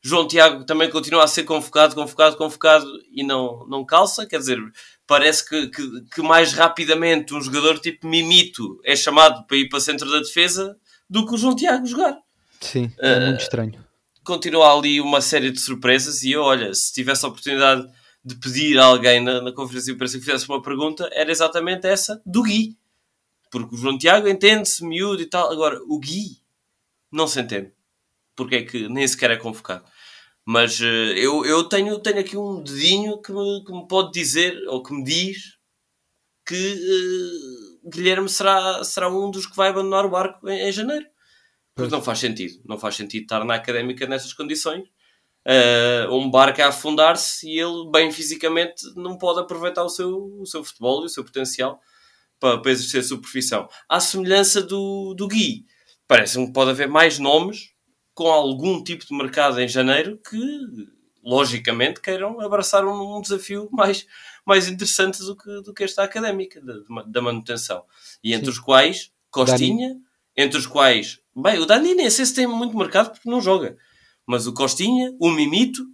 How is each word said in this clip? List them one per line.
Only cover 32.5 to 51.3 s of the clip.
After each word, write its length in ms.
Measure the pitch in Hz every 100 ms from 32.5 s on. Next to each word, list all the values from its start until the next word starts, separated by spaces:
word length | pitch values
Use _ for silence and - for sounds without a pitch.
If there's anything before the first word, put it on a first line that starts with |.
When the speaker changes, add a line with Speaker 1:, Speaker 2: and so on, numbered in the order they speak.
| 185
Speaker 1:
dedinho 580 | 139 139 165 196 214 208
que 100 | -
me, 300 | 196 202 202 196
que 60 |
me 140 | 180 175
pode 240 | 190 190
dizer, 440 | 165 143 151 180 175 -
ou 140 | 127
que 100 | 131
me 100 | 143
diz, 540 | 135 170 190 196 - _ _ _ _ _ _ _ _ _ -
que, 100 | 180
eh, 1300 | 190 196 185 185 185 185 180 170 135 123 104 _ 170
Guilherme 400 | 165 180 185 196
será, 540 | - 196 190 185 180
será 260 | 185 - 180
um 220 | 190 202
dos 140 | 190 185
que 80 | -
vai 140 | 190
abandonar 360 | 196 196 196 202
o 40 |
barco 400 | 180 190 - -
em, 120 | 196 196
em 20 |
janeiro. 340 | 196 233 302 302 _ _ _ _ _ _ -
Porque 140 | 123
Speaker 2:
Pois. 20 |
Speaker 1:
não 100 | 143
faz 180 | - -
sentido. 420 | 123 107 90 - -
Não 140 | 107
faz 160 | 107 98
sentido 280 | 101 107
estar 220 | 107 110 117
na 100 | 113
Académica 520 | 120 120 123 127 131
nessas 260 | 135 131
condições. 500 | - 147 156 165 170 190 _ _ _ _ _ 131
Eh, 600 | 131 120 120 120 120 113
um 180 | 131 135
barco 300 | 127 135 139
a 60 | 143
afundar-se 800 | 135 151 151 156 170 - - 160
e 100 | 156
ele, 300 | 170 170 165
bem 200 | 160 160
fisicamente, 720 | 160 151 160 160 165 170 - - 175
não 220 | 180 180
pode 220 | 180 170
aproveitar 420 | 175 170 175 175
o 60 | 175
seu, 220 | 175 180 190 202 202
o 60 | 190
seu 180 | 160
futebol 400 | 139 - 120 139
e 20 | 165
o 40 |
seu 140 | 143
potencial 560 | 127